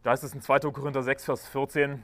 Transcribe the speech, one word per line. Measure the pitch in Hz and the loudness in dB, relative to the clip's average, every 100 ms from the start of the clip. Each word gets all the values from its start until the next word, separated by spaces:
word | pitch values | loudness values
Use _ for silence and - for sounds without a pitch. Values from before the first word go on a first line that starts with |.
Da | - | 2
heißt | 127 | 2
es | 143 | 0
in | 135 | -10
zweiter | - 139 147 | 2 4 4
Korinther | 135 143 135 | -4 -4 -2
sechs, | 127 135 | 0 -2
Vers | - 127 - | -2 -4 -4
vierzehn, | 139 139 151 143 139 | -4 -2 0 0 -2